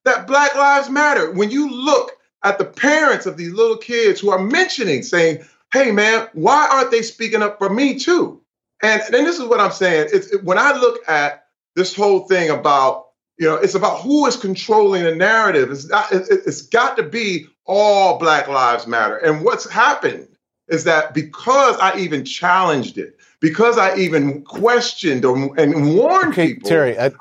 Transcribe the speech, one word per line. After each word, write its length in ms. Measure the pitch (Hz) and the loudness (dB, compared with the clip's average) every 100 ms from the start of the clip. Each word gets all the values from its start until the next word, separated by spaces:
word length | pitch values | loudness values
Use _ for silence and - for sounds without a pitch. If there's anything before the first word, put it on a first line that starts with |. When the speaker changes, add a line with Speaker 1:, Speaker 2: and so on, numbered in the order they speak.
Speaker 1:
that 240 | 254 233 - | -2 -2 0
Black 260 | 277 285 277 | 2 2 2
Lives 340 | 285 285 240 | 2 2 0
Matter. 420 | 269 294 262 160 | 0 0 0 -2
When 180 | 180 208 | -2 -2
you 200 | 269 294 | -2 -4
look 420 | 247 269 302 - - _ _ | -4 0 0 0 -10 _ _
at 140 | 202 196 | -4 -2
the 80 | - | -4
parents 600 | - 262 302 302 240 185 | -4 0 2 2 0 -4
of 120 | 156 | -10
these 160 | 170 | -8
little 240 | 190 226 220 | 0 0 0
kids 420 | - 233 220 185 | -4 0 0 0
who 100 | 202 | 0
are 100 | 185 | 0
mentioning, 640 | 196 311 370 - 202 135 | 0 0 -2 -2 -4 -4
saying, 420 | - 175 165 151 - _ _ | -2 0 2 0 -8 _ _
"Hey, 200 | 262 262 | 0 2
man, 360 | 202 208 226 226 | 2 2 0 -2
why 340 | 165 175 285 302 | -2 2 4 4
aren't 200 | 269 254 | 2 2
they 100 | 233 | 0
speaking 400 | 226 - 220 220 | -2 -8 -4 -2
up 160 | 208 214 | -2 -2
for 120 | 196 | -2
me 280 | 208 277 269 | 0 0 -2
too?" 440 | - 349 180 - _ _ _ _ | -2 0 -2 -6 _ _ _ _
And, 200 | 214 208 | 0 0
and 240 | - 240 302 | 0 0 0
this 140 | 339 | -2
is 80 | 240 | 0
what 140 | 226 | 0
I'm 100 | 196 | 0
saying. 380 | - 185 160 151 | 0 0 0 0
It's, 220 | 202 - | -2 -2
it, 100 | 196 | -4
when 140 | 175 190 | 0 2
I 160 | 269 | 2
look 260 | 262 247 233 - | 2 0 0 -2
at 380 | 156 143 - _ _ _ - | -2 -2 -6 _ _ _ -4
this 200 | 185 - | -4 0
whole 320 | 202 190 - | 2 2 2
thing 220 | 185 160 | 0 0
about, 580 | 139 151 143 131 - - _ _ - | 0 2 2 2 -2 -8 _ _ -4
you 80 | 160 | -2
know, 80 | 151 | 0
it's 200 | 196 190 | 0 0
about 260 | 202 - | -2 -4
who 260 | 226 294 269 | -2 0 2
is 80 | 240 | 0
controlling 720 | 196 190 - 214 208 185 170 | -4 -6 0 2 4 2 0
the 100 | 160 | 0
narrative. 560 | 190 226 214 160 131 | 2 2 2 2 0
It's 160 | 139 143 | -4 -4
not, 240 | 208 214 | -2 0
it, 180 | 185 190 | -2 0
it, 120 | 190 185 | 0 -2
it's 160 | - | -8
got 360 | - 226 262 262 | -2 0 0 -2
to 60 | |
be 440 | 160 220 214 170 151 _ - | -6 -6 -4 -6 -10 _ -4
all 540 | 196 214 202 185 165 | 2 4 4 4 2
Black 280 | 165 151 139 | 2 2 2
Lives 380 | 139 127 120 113 | 0 2 0 -2
Matter. 320 | 117 107 104 | -2 0 0
And 260 | 165 156 | -2 0
what's 240 | 190 226 - | -2 -2 -4
happened 600 | 185 254 285 143 110 - _ _ _ - | 0 0 0 -4 -6 -12 _ _ _ -6
is 160 | 165 | -4
that 320 | 170 160 - 156 | 0 0 0 -6
because 600 | 156 - - 269 269 - | -8 -6 0 4 4 2
I 200 | 190 190 | 0 0
even 280 | 180 147 131 | -4 -6 -6
challenged 720 | - 175 180 180 147 110 - | -6 0 2 2 0 -4 -8
it, 180 | 78 _ _ _ | -14 _ _ _
because 380 | 156 156 226 233 | -2 2 2 2
I 180 | 190 196 | 0 0
even 480 | 185 156 139 143 | 0 0 0 -4
questioned 840 | - - 214 240 - - 175 127 127 | -10 -2 0 2 -2 -4 -4 0 0
or, 100 | 127 139 143 | 0 -2 0
and 360 | 143 156 147 165 | 0 2 2 2
warned 380 | 285 370 349 | 2 2 0
Speaker 2:
Okay, 200 | 214 160 | 0 -2
Speaker 1:
people, 160 | 110 - | -2 0
Speaker 2:
Terry, 300 | 160 135 110 | 2 2 0
I 120 | 135 - | -2 -2